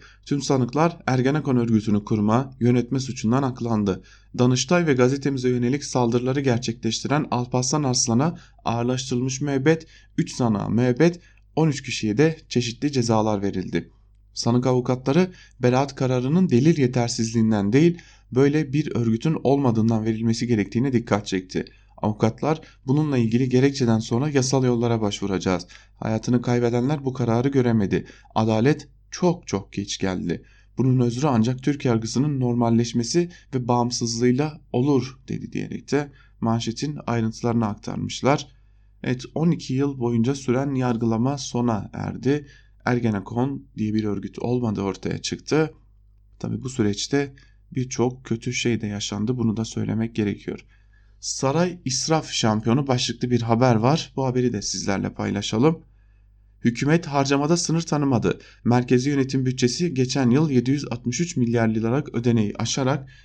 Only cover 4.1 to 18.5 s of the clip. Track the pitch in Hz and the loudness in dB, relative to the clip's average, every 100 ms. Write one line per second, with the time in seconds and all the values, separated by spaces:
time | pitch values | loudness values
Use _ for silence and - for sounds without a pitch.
4.1 | - _ - 123 127 - 175 165 123 127 | -20 _ 0 2 2 2 2 2 4 4
5.1 | 139 139 135 127 123 120 143 - 135 120 | 2 -2 0 0 0 0 -2 -2 0 2
6.1 | 120 123 139 135 117 - 113 113 - - | 2 0 0 0 0 -2 -4 -4 -4 -2
7.1 | 143 - 120 120 127 127 151 135 123 - | -2 0 -4 -2 -2 0 -2 0 0 2
8.1 | 117 160 170 - - - 117 120 127 - | 2 0 -4 -18 -8 -4 -2 -2 -4 -4
9.1 | 123 131 131 143 139 143 160 - - - | -4 -4 -4 -2 2 2 2 -2 -20 -8
10.1 | - - - 120 101 101 107 127 123 170 | -4 -4 -2 0 0 0 2 2 4 2
11.1 | 170 - _ _ - 160 135 120 - 107 | 2 -16 _ _ 0 0 0 -6 -4 -2
12.1 | 110 160 160 - 123 117 - 147 131 113 | 4 2 2 -2 -2 -2 -4 -2 0 2
13.1 | 110 107 101 98 92 90 85 - - _ | 2 2 0 -2 -4 -4 -4 -6 -20 _
14.1 | _ _ - 123 123 131 127 123 127 135 | _ _ -4 0 2 2 0 0 -2 2
15.1 | 156 185 - - - 123 127 139 - 127 | 2 2 -4 -20 0 2 2 0 -2 -2
16.1 | 127 127 175 180 120 151 160 123 123 120 | 0 2 2 4 4 4 4 2 2 -2
17.1 | - 113 117 110 107 101 135 170 175 - | -2 -2 2 2 2 4 6 4 2 -12
18.1 | - - 120 143 | -20 -4 2 4